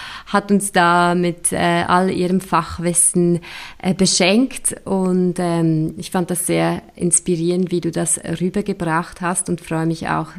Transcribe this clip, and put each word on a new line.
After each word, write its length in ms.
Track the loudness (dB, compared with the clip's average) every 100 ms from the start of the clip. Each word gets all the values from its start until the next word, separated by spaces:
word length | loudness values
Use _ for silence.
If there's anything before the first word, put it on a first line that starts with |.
| -14 -16 -4
hat 240 | -2 2
uns 200 | 2 2
da 420 | 2 4 6 4 2
mit, 360 | 0 -2 -4
äh, 300 | 0 2 2 2
all 240 | 2 2
ihrem 280 | 0 0 0
Fachwissen, 1000 | 0 -2 -2 -4 -2 0 2 2 2 2 -2 -14 -16 -6
äh, 140 | -2 2
beschenkt. 800 | 2 4 4 4 2 -2 -8 -8 -4
Und, 500 | -2 2 2 2 0
ähm, 560 | 0 2 2 2 0 -4
ich 140 | -6
fand 180 | -4 -2
das 160 | -2 -2
sehr 380 | 0 0 -2 -8 -4
inspirierend, 760 | -2 0 0 0 0 0 0
wie 100 | -2
du 80 | -2
das 300 | -2 -2 -4 -4 -4
rübergebracht 840 | -2 -2 -4 -4 -2 -2 -4 -6
hast 280 | -4 -4 -4
und 100 | -6
freue 280 | -4 -2 -2
mich 200 | -2 -2
auch 200 | -4 -4